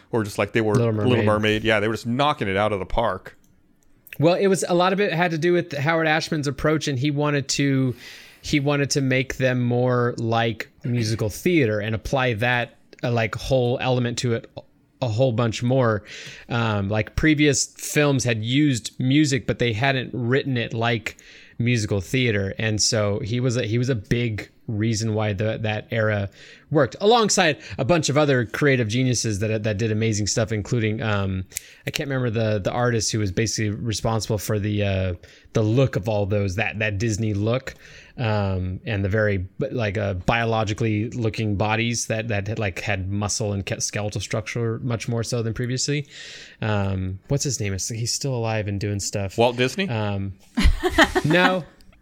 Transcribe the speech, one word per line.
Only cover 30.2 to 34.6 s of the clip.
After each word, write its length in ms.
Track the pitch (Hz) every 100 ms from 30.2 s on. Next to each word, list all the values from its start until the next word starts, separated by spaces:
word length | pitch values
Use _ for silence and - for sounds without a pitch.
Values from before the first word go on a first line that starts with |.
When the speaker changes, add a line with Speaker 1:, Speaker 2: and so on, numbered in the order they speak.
| 101
Speaker 2:
stuff, 240 | - 107
including, 500 | 107 98 123 107 107
um, 420 | 110 104 98 95 92 - - - -
I 40 |
can't 180 | - 143
remember 220 | 135 123
the, 300 | 110 110 107
the 100 | 101
artist 400 | - 123 117 104
who 80 | 110
was 140 | 104
basically 380 | 90 110 - 107
responsible 680 | 107 117 101 117 113 - 107
for 200 | - 107